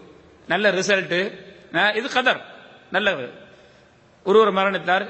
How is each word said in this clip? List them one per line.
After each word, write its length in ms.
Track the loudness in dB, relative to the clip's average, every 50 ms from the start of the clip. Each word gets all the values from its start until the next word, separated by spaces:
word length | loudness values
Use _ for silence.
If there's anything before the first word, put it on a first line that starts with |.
| -20 -20 -20 -20 -20 -20 -20 -16 -6 -4
நல்ல 240 | -2 0 0 0
result, 600 | 0 0 0 0 0 0 0 -2 -2 -2 -2 -4 -8 -12 -18 -20 -20 -20 -16 -6
அஹ், 240 | -2 0 0 0 0
இது 120 | -2 -4 -4
கதர், 340 | -2 0 0 0 0 -2 -4 -14 -20 -20 -20 -20 -20 -20 -12 -6
நல்ல 240 | -4 -2 0 0 -2 -2 -4 -10 -12 -16 -20 -20 -20 -20 -20 -20 -20 -20 -20 _ _ _ _ _ _ _ 0
ஒருவர் 300 | 2 4 6 4 4 2
மரணித்தார், 520 | 2 0 0 -2 -2 -2 0 0 0 0